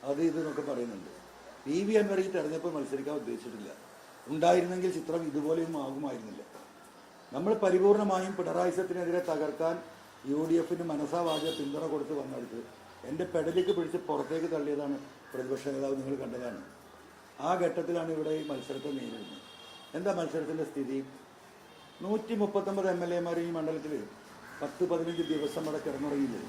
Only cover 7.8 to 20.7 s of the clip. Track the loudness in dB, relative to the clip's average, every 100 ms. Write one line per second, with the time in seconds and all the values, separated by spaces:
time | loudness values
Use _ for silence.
7.8 | 8 8 6 2 0 -2 0 2 2 2
8.8 | 0 0 2 2 2 0 0 2 0 0
9.8 | -6 -18 -20 -12 -2 0 4 4 4 0
10.8 | 0 -2 0 2 2 2 0 -2 -4 -2
11.8 | -2 -2 -2 -4 -4 -8 -8 -10 -12 -16
12.8 | -20 -14 -8 -4 0 0 2 4 4 2
13.8 | 2 -2 0 -2 0 0 0 0 0 0
14.8 | 0 -2 -6 -18 -10 -6 -4 -2 -2 -2
15.8 | 0 0 -2 -4 -4 -6 -6 -8 -12 -18
16.8 | -20 -20 -20 -20 -20 -4 0 4 4 2
17.8 | 0 0 0 0 0 0 -2 -6 -4 -6
18.8 | -4 -4 -4 -8 -10 -14 -16 -18 -18 -18
19.8 | -10 -2 0 0 0 -2 -2 -2 -2